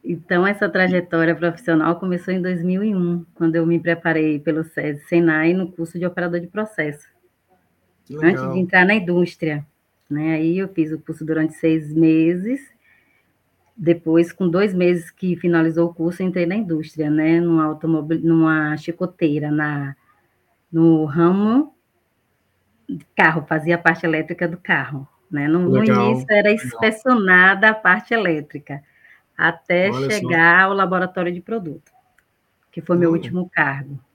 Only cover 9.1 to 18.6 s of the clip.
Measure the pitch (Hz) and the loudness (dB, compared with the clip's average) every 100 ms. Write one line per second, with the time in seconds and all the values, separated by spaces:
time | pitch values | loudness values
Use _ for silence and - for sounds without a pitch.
9.1 | 175 175 - 160 147 147 _ _ _ _ | 0 0 -2 -6 -6 -10 _ _ _ _
10.1 | 147 156 160 165 180 190 190 156 156 - | -4 -2 -2 0 -2 -4 -4 -4 -4 -10
11.1 | 156 160 160 156 - 160 160 147 156 160 | -10 -4 -2 -2 -2 0 0 -2 2 4
12.1 | 160 160 180 202 269 - _ _ _ _ | 4 2 0 -4 -6 -8 _ _ _ _
13.1 | _ _ _ _ _ _ - 165 170 160 | _ _ _ _ _ _ -6 -2 -2 2
14.1 | 165 175 - 185 170 208 185 180 180 170 | 2 2 -2 -2 0 0 2 2 0 -4
15.1 | _ 185 170 175 170 160 160 170 170 165 | _ -4 -2 0 2 2 0 -2 -2 -6
16.1 | 175 185 175 170 202 196 156 165 156 151 | -4 -4 -2 -2 -2 -4 -4 -6 -6 -2
17.1 | 151 156 165 170 165 156 151 160 160 151 | 0 2 2 2 2 0 -4 -2 -2 -2
18.1 | 165 165 165 160 156 | -2 2 4 4 2